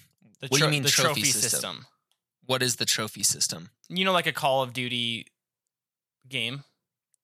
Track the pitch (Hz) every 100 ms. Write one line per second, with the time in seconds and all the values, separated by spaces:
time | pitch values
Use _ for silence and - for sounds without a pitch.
0 | _ _ _ - 131 139 151 147 139 -
1 | 160 127 104 110 - - 107 65 - _
2 | _ _ _ _ 123 127 123 113 113 -
3 | 107 101 101 - - 85 85 _ - 180
4 | 190 180 160 - 143 135 127 120 123 123
5 | 117 117 - _ _ _ _ _ _ _
6 | _ _ 127 127 117 139 - _ _ _
7 | _ _